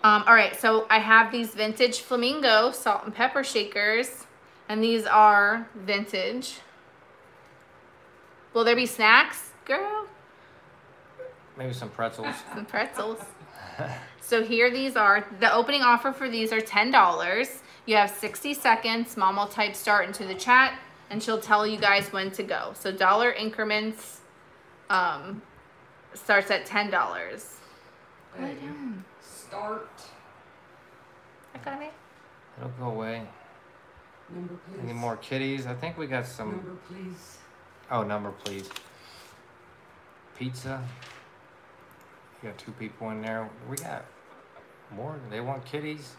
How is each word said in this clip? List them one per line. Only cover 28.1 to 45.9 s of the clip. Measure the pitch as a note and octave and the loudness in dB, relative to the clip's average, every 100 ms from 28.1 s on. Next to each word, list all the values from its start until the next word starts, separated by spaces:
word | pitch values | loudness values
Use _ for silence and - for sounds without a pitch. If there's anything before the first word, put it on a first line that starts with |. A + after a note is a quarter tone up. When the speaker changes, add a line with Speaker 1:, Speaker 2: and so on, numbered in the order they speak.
| - - - | -20 -20 -12
Speaker 3:
Hey, | C4+ | -10
Speaker 1:
Lie | |
down. | C#4+ C#4+ D4 C4+ F#3+ F#3 - | -10 -12 -10 -10 -10 -14 -20
Speaker 3:
start. | - - - G3+ G#3+ A3 A3 - - - - - - - - - - - - - - - - | -20 -20 -16 -10 -8 -8 -12 -20 -20 -20 -20 -20 -20 -20 -20 -20 -20 -20 -20 -20 -20 -20 -20
Speaker 1:
I | C4 | -16
got | C#4+ C#4 | -12 -12
it. | D4+ D#4 - - - - - - | -12 -16 -20 -20 -20 -20 -20 -16
Speaker 2:
It'll | B2+ B2 | -14 -10
go | B2 | -8
away. | A2 A2 A#2 G#2+ - - - - - - - - - - | -8 -8 -10 -12 -20 -20 -20 -20 -20 -20 -20 -20 -20 -18
Speaker 3:
Number, | F3 F3 F3+ - F#3+ | -14 -14 -14 -18 -14
Speaker 2:
Any | A#2+ | -12
Speaker 3:
please. | A#2+ | -8
Speaker 2:
more | A#2 A2 | -8 -8
kitties? | - C3+ C3+ C3+ B2 | -8 -6 -6 -6 -8
I | |
think | B2 E3 E3 | -10 -10 -10
we | D3 | -6
got | C3 - | -6 -8
some. | - G#2+ | -10 -10
Speaker 3:
Number, | - F3+ F#3 - | -10 -12 -16 -18
please. | F#3 F#3 F3 - - - - - - - | -16 -14 -16 -20 -20 -20 -20 -20 -20 -8
Speaker 2:
Oh, | B2 | -6
number, | G#2 G#2 G#2 | -4 -6 -8
please. | G2 G2+ G2 F#2 - - - - - - - - - - - - - - - - - | -12 -12 -12 -12 -16 -20 -20 -20 -20 -20 -20 -20 -20 -20 -20 -20 -20 -20 -20 -20 -10
Pizza. | B2+ B2 C3+ C3+ B2 - - - - - - - - - - - - - - - | -10 -8 -10 -10 -10 -14 -20 -20 -20 -20 -20 -20 -20 -20 -20 -20 -20 -20 -20 -18
You | A2+ | -16
got | G2+ | -16
two | - | -18
people | G#2 A2 - A2 | -14 -14 -12 -10
in | A2 | -8
there. | A2 A2+ A2 - A#2+ | -6 -8 -8 -14 -12
We | C3+ | -12
got | - - - - - - - - - - - | -10 -12 -14 -20 -20 -20 -20 -20 -20 -20 -20
more. | G2+ C#3+ D3+ B2 | -14 -12 -12 -14
They | G#2+ | -12
want | B2 C3+ | -10 -10
kitties. | B2 D3 D3+ | -10 -10 -10